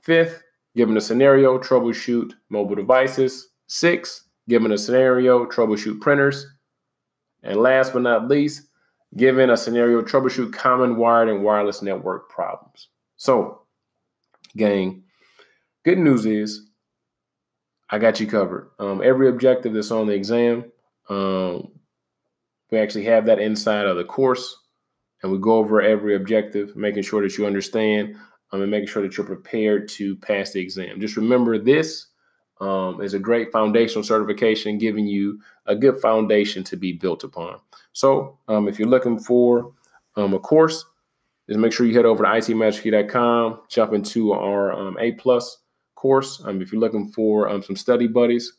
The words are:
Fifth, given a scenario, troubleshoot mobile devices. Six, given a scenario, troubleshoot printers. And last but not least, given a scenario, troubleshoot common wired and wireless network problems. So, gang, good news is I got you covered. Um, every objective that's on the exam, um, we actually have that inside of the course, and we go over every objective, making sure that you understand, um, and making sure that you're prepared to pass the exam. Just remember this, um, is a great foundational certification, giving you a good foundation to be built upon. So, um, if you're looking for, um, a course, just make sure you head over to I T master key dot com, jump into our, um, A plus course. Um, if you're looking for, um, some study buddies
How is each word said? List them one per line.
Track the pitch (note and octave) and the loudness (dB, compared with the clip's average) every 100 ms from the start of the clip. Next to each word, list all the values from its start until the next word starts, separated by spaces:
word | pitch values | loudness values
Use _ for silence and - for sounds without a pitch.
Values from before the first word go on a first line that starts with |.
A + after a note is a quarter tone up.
Fifth, | - E3 E3 - _ _ _ - | 2 2 2 -4 _ _ _ 0
given | A2+ A2 | 2 2
a | |
scenario, | G#2 A#2 C#3 C3+ C3+ B2+ | 0 4 6 6 6 2
troubleshoot | B2+ C3 A#2 A2+ - A#2+ A#2 - _ | 2 0 2 -4 -2 -4 -4 -10 _
mobile | G#2 G2 G2+ | -6 -4 -4
devices. | G2 B2+ C3 C3+ C3 B2+ - _ _ | 2 2 2 0 -2 -2 -16 _ _
Six, | - E3+ E3+ - - _ _ - | -2 0 0 -6 -16 _ _ 0
given | A#2 A2 | 2 2
a | G#2 | -2
scenario, | G#2+ B2 C3 B2+ B2+ B2 A#2+ | 0 2 4 4 4 4 2
troubleshoot | - A2+ G#2 A2 G#2+ | -2 0 0 -4 -4
printers. | - C#3+ C#3 C#3 - _ _ _ _ _ _ _ _ _ | 0 2 2 0 -12 _ _ _ _ _ _ _ _ _
And | - G2 | -6 0
last | B2 C3 C3 | 4 4 2
but | B2+ | 0
not | B2 A2+ A#2 | 0 0 2
least, | C#3+ D3 C#3+ _ _ _ _ _ F#2 | 0 0 -4 _ _ _ _ _ 2
given | B2+ C3 C3 | 2 4 4
a | A#2 | 2
scenario, | A#2 A#2+ A#2+ A#2 | 0 0 2 2
troubleshoot | A2 C#3 C3 - A#2 | 2 0 0 -4 -8
common | - C3 B2+ B2+ A#2 | -4 0 2 2 2
wired | A#2 A#2 A2+ | 2 4 2
and | G#2 | 0
wireless | G#2 G#2 G#2 G2+ | 0 0 0 -4
network | G2 F#2+ F#2+ F#2 - | -6 -6 -6 -8 -10
problems. | - F2+ - _ _ _ _ _ _ | -10 -8 -8 _ _ _ _ _ _
So, | - B2+ F#2 - _ _ _ _ _ _ _ _ _ A2 | 0 0 0 -8 _ _ _ _ _ _ _ _ _ -2
gang, | G#2+ G2+ F#2+ F#2 _ _ _ _ _ _ _ _ | 0 2 -2 -6 _ _ _ _ _ _ _ _
good | - F#3 | 0 2
news | D#3+ B2+ A2 | 4 2 0
is | G#2+ G#2+ - _ _ _ _ _ _ _ _ _ _ _ _ _ | -2 -4 -10 _ _ _ _ _ _ _ _ _ _ _ _ _
I | G#2+ | 0
got | A2+ G#2+ | 2 2
you | G#2+ | -2
covered. | A2 F#2+ F2+ - _ | 0 -2 -4 -14 _
Um, | G2+ G2 | -6 0
every | B2 C3 C3+ | 2 4 4
objective | A#2+ B2+ B2+ A#2+ | 4 2 2 0
that's | A2 G#2 | -4 -2
on | A2+ G#2+ | -2 -2
the | |
exam, | G2+ G2 A#2 A#2+ A#2+ A#2+ _ _ _ _ | -2 -2 0 2 0 -6 _ _ _ _
um, | G2 G2 F#2+ F#2 F2 - _ _ _ _ _ _ _ _ _ _ | -6 -4 -4 -4 -6 -12 _ _ _ _ _ _ _ _ _ _
we | A2+ | -2
actually | G#2+ G#2+ G#2 | 0 -2 2
have | A2+ G#2+ | 2 4
that | A2 | 2
inside | G#2+ G#2+ A2+ G#2 G2+ | 2 -2 -2 0 0
of | F2+ | -2
the | |
course, | F2 - C3 B2+ - - _ _ _ _ _ _ | -4 0 0 0 -4 -16 _ _ _ _ _ _
and | F#2+ | -6
we | G2 | -2
go | G#2 A2+ | 2 2
over | G#2+ G#2+ | 4 2
every | G2+ G#2+ G#2 G2+ | 2 2 0 -2
objective, | F#2+ A2 G#2 G#2 G2+ G#2 | 0 -2 -2 -6 -8 -6
making | G#2 G2+ | -6 -4
sure | F#2+ G#2+ | -4 -2
that | G2+ G2 | -2 -2
you | G#2 | -4
understand, | G2+ F#2+ A2+ A2 G#2+ G#2 G#2 - _ _ | -4 -4 -2 0 0 -4 -10 -20 _ _
um, | G2 | -6
and | G2 | -4
making | G#2 G2+ | -4 -4
sure | - | -6
that | G2 - | -6 -6
you're | F#2+ | -10
prepared | F#2 - A#2 G#2+ G#2 - | -10 -8 -4 0 0 -4
to | - G2+ G2 | -8 -8 -8
pass | - G2+ G2 | -4 -4 -4
the | G2 | -8
exam. | F#2 F#2+ F2+ G2+ | -8 -10 -12 -8
Just | G#2 G#2+ | -8 -4
remember | A2 B2 A#2+ A2 | 0 2 2 0
this, | A2 D3 D#3+ - - _ _ _ _ _ | 2 2 2 -8 -18 _ _ _ _ _
um, | G2 F#2+ F#2+ F2 | -6 -4 -4 -6
is | G2 | -6
a | G2 | -6
great | G2 A#2 A2 | 0 -2 0
foundational | A2+ G#2+ A2 A2+ A2 | 0 2 2 2 0
certification, | G#2 A2 G#2 G2+ A#2 G#2+ G#2+ G#2 | 0 0 0 0 0 0 -2 -2
giving | A2 G#2+ G#2 | -2 -2 -2
you | G2+ G2+ G#2 _ _ - | -2 -4 -6 _ _ -4
a | G#2 | 2
good | C3+ B2+ | 2 2
foundation | A2+ A2 G#2+ G#2+ G#2 - F#2+ | 0 0 2 2 0 -4 -10
to | F#2 | -8
be | F2+ | -6
built | F2 F#2 E2 | -4 -4 -6
upon. | D#2+ E2+ E2+ - _ _ _ | -8 -12 -12 -14 _ _ _
So, | - C3+ C#3 C#3 _ - | 0 2 2 -2 _ -4
um, | G#2+ G#2 | -2 -2
if | G2+ | -2
you're | A2 | 2
looking | B2+ B2 A2+ | 2 2 -4
for, | - B2 A#2+ A#2+ A#2+ _ _ _ _ - | 0 2 4 2 -2 _ _ _ _ -4
um, | G2+ | -2
a | F#2+ | -2
course, | - D#3 D#3+ D#3+ - _ _ _ _ _ _ | 2 4 4 2 -12 _ _ _ _ _ _
just | G#2+ | -2
make | A2+ | 0
sure | A2+ A#2+ | 2 2
you | A2+ | 4
head | A#2 | 4
over | A2+ G2+ | 4 2
to | |
I | A2 | 2
T | A2+ | 0
master | A2+ A2 G#2 | 0 0 0
key | A2 | 0
dot | G#2+ G#2 | 0 0
com, | B2+ A#2+ A#2+ A2+ A2+ _ | 0 2 2 0 -4 _
jump | - A2 | -2 0
into | G#2+ G2+ A#2 G#2+ | 0 -2 -2 0
our, | G2 G2 G2+ G2 | 0 -2 -2 -2
um, | - G2 F#2+ | -4 -8 -4
A | A#2 | -4
plus | A#2+ - B2 E3 - _ _ _ _ | -4 0 0 0 -14 _ _ _ _
course. | C3+ C3+ C3+ - | 0 2 0 -12
Um, | - F#2+ | -8 -8
if | F#2 | -6
you're | G#2+ | -2
looking | A2+ A2 G#2 | -2 -2 -8
for, | A2 A2 G#2+ G#2 | -4 0 0 0
um, | G2+ | -4
some | G2 G2 | -8 -10
study | - B2 A#2+ | 0 0 2
buddies | A2+ A#2+ A#2+ A#2+ | 2 2 0 -4